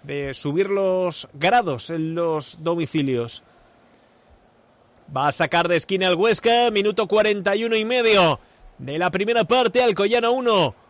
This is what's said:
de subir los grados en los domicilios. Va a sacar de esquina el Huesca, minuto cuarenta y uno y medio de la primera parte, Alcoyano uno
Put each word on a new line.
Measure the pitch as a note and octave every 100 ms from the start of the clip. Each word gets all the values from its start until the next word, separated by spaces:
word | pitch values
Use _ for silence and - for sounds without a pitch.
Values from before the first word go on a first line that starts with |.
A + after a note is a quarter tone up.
de | C#3+ C#3+ C#3
subir | C3+ D3 D#3 G3
los | G3 F#3+ F#3 F3+ D#3 -
grados | C#3 E3 A#3+ F#3+ B2+ -
en | E3 D#3+ E3
los | E3+ D#3 C#3 E3
domicilios. | D#3+ E3+ D#3 D#3+ C#3 B2 A#2 - _ _ _ _ _ _ _ _ _ _ _ _ _ _ _ _ - C3+
Va | C#3+
a |
sacar | - D#3+ E3+ E3+
de | E3+
esquina | - F#3+ F#3
el | E3+
Huesca, | A3 G#3+ A#3 A#3 A#3+
minuto | G#3 G#3 F#3 F#3
cuarenta | G#3+ G#3+ G#3 F#3 G3+
y | A3+
uno | A3
y |
medio | A3 B3 A3+ G3+ E3+ C3+ _ _ - -
de | C3+ D3+
la | F3+
primera | F#3 G#3 A#3
parte, | F#3+ B3 A#3 B3
Alcoyano | B3 F#3+ G3+ A#3+ A#3
uno | B3+ B3 G3+ C#3+ -